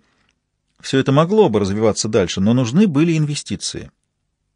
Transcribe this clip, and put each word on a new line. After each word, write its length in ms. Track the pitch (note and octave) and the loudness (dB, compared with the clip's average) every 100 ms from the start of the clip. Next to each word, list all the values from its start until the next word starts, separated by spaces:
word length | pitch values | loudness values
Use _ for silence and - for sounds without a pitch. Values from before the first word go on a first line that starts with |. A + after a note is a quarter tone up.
| _ _ _ _ _ _ _ _ | _ _ _ _ _ _ _ _
Всё 180 | - C3+ | -4 -2
это 140 | C3+ | 2
могло 340 | C#3 E3 G#3+ F3 | 2 2 4 2
бы 140 | G#2 | 2
развиваться 480 | G2 G2+ A2 F#2+ A2 | 0 0 0 0 -2
дальше, 320 | A2 F2 - | 0 0 0
но 120 | G2 | 0
нужны 320 | B2 A#2 D3+ G#3+ | 0 0 2 2
были 320 | C#3 E3+ D#3+ | 2 0 0
инвестиции. 720 | D3 D3 - F#2+ - - C#2+ _ _ _ _ _ _ | -2 -6 -8 -8 -8 -12 -14 _ _ _ _ _ _